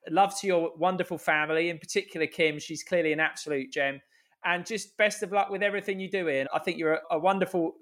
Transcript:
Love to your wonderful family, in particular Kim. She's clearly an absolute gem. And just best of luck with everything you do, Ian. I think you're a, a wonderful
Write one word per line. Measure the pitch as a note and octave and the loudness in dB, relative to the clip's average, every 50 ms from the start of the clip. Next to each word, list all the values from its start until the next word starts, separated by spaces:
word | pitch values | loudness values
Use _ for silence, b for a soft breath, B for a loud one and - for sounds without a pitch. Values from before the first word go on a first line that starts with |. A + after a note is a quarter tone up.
| _ - | _ 0
Love | D#3 F3+ G3 G3 G3 - | 4 4 4 4 2 -2
to | - | 0
your | G3 F3+ E3+ E3 E3 - D#3+ | 2 2 2 2 0 -2 0
wonderful | D#3+ F3+ F#3 F3 F3 - F3+ D3+ | 0 0 2 0 -2 -4 -4 -4
family, | - - D#3+ D3+ D3+ D3+ D#3+ D#3+ E3+ E3+ | 0 2 2 2 2 2 2 2 2 0
in | E3+ D#3 | -2 -6
particular | - - - G#3 F#3+ - - D#3+ D#3 D3+ | -10 -2 -2 -2 -2 -2 -4 -2 -2 -2
Kim. | - - E3+ D#3 D3+ D3+ | 2 2 2 2 2 -2
She's | - - D#3+ D3 - | -8 -10 -10 -12 -6
clearly | - F#3 F3 D#3+ D#3 | 0 0 2 2 2
an | D3+ D#3 | 2 2
absolute | D#3 D3+ - - - D#3 D3+ C#3 C3+ C3+ | 0 0 -2 -4 -6 -4 -2 -2 -2 -4
gem. | - D3+ C#3+ C#3 C#3 C#3 b b b b b b b b - | -2 -2 -2 -2 -2 -6 b b b b b b b b -2
And | F3 F3 F3 F3 | -2 -2 -2 -2
just | - A3+ G3+ - - _ - | -4 -6 -6 -6 -8 _ 0
best | G#3+ G#3 G#3 - G#3+ | 0 0 2 -2 -6
of | F3+ | -2
luck | G3 G3+ G3 G3 | 0 0 0 0
with | G3 F#3+ G#3 | -2 -2 0
everything | G3+ G3+ G3+ G3 G#3 G3 F#3+ | 0 0 -2 -4 -4 -4 -4
you | F#3+ F#3 | -4 -4
do, | G3 G3 F3+ D#3+ | -2 -2 0 2
Ian. | C#3+ C3+ C3+ C#3 - | 0 0 0 0 -2
I | - | -2
think | - G3 E3+ D#3 | -2 -2 -4 0
you're | D#3+ D#3 D#3 | 0 0 0
a, | D#3 - - F3 | 0 0 -2 -2
a | D#3+ | 2
wonderful | D#3 F#3 G3 G3 F#3 - - F3+ E3 E3 - - | 4 4 4 4 0 0 0 0 0 0 -2 -8